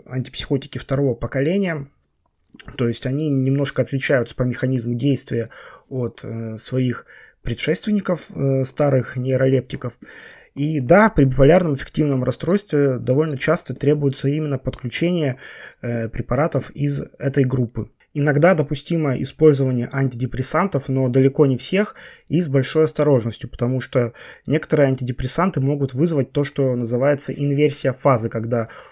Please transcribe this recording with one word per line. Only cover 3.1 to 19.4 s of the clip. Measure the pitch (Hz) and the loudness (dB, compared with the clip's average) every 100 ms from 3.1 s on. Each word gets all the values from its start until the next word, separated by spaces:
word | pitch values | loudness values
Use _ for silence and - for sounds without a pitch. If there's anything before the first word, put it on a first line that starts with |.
| 135 156 | -2 0
немножко | 135 131 139 139 - | 0 2 0 0 -2
отличаются | 127 135 - 139 117 - | -2 -2 0 0 0 -2
по | |
механизму | 127 117 131 131 117 120 | -2 -2 -2 -2 -2 -2
действия | 139 135 - 123 110 - - - _ | 0 0 -2 -6 -6 -10 -20 -20 _
от, | 135 120 - | -6 -6 -6
э, | 110 113 113 110 | -10 -10 -8 -10
своих | - 127 127 120 - - - _ | -4 -2 -2 -4 -10 -20 -20 _
предшественников, | - 117 - 160 - 208 185 170 - - | -6 -4 -2 -2 0 -2 0 -4 -6 -4
э, | 139 135 131 | 0 0 -2
старых | - 147 135 117 131 | 0 2 2 0 -4
нейролептиков. | 127 131 135 131 123 135 123 - - - - - - - | -2 2 2 2 0 -8 -10 -12 -20 -20 -20 -20 -16 -6
И | 147 156 | -2 -2
да, | 123 180 226 | 4 6 6
при | - 135 | 4 2
биполярном | 131 139 175 170 | 6 6 6 4
аффективном | 135 - - 151 135 | -2 -4 -2 0 0
расстройстве | 123 127 - 196 - 147 143 127 | -2 -4 -2 -2 0 0 2 0
довольно | 113 131 156 139 | 0 0 0 -2
часто | - 160 - | 0 -2 -2
требуется | 123 135 147 143 131 135 | -2 0 2 0 0 -2
именно | 147 156 135 | -2 -2 -4
подключение, | - - 123 - 170 180 147 127 - - - - | -6 -8 -8 -2 -2 0 -2 -4 -10 -20 -20 -12
э, | 123 117 113 | -6 -4 -4
препаратов | - - 123 160 139 - | -6 -4 0 0 -2 -4
из | - 143 143 - - | -4 -2 -2 -8 -6
этой | 139 135 131 | -2 2 2
группы. | 127 120 - 107 _ _ 147 | 2 -2 -4 -10 _ _ -2
Иногда | 147 143 165 180 | 0 4 4 4
допустимо | 139 143 - 170 151 123 | 2 -4 -2 -2 0 -2
использование | 135 - | -4 4